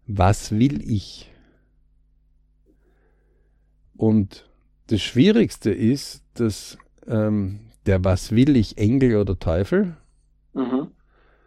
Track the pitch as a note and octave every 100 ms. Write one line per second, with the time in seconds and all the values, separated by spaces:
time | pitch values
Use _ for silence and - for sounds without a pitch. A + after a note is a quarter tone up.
0 | - G2+ F#2 G#2+ - G#2+ C3 D3 - G#2+
1 | - - - - _ _ _ _ _ _
2 | _ _ _ _ _ _ _ _ _ _
3 | _ _ _ _ _ _ _ _ _ -
4 | A2 A2 G2 - _ _ _ _ - G#2
5 | - A#2 F3 A3 E3 - A2 G2+ A2+ C#3
6 | - - _ - A#2 G2 - - _ _
7 | - A2+ G#2+ G#2+ F#2+ G2+ - _ - F#2+
8 | F#2+ F#2+ - A2 C#3 C3+ G#2 - G#2+ C3+
9 | C3 G#2+ F#2+ F#2 G2+ E2 G2+ F3+ G3 D#3
10 | _ _ _ _ _ - B2+ C3 D3+ _
11 | _ _ _ _